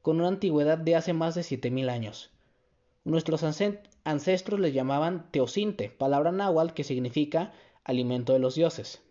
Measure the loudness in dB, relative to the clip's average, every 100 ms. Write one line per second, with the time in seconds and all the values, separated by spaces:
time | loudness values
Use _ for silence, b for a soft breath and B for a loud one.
0 | 0 2 2 0 2 2 2 2 2 2
1 | 2 0 0 -2 -4 -4 -2 -2 -2 -4
2 | -6 -10 -18 _ _ _ _ _ _ _
3 | -2 -2 0 -2 -2 0 -2 -2 -14 _
4 | -4 -2 2 0 0 0 2 0 0 0
5 | 0 -2 -4 0 0 0 -4 -4 -8 -2
6 | 0 2 2 0 2 2 2 -2 -4 -2
7 | -2 0 0 0 -2 B B B -4 -2
8 | 0 -2 2 2 2 2 0 0 -14 -16
9 | _